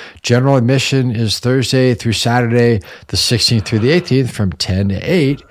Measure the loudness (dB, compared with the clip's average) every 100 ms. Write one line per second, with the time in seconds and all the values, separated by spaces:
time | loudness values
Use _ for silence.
0 | -16 -10 0 2 4 4 4 0 0 0
1 | 0 -2 -2 -2 0 0 0 2 2 0
2 | -2 -2 0 0 2 2 2 0 -4 -20
3 | -8 -4 -2 0 2 0 0 0 2 0
4 | 0 0 0 -2 -4 -4 -4 -2 -2 -4
5 | -2 0 0 -2 -10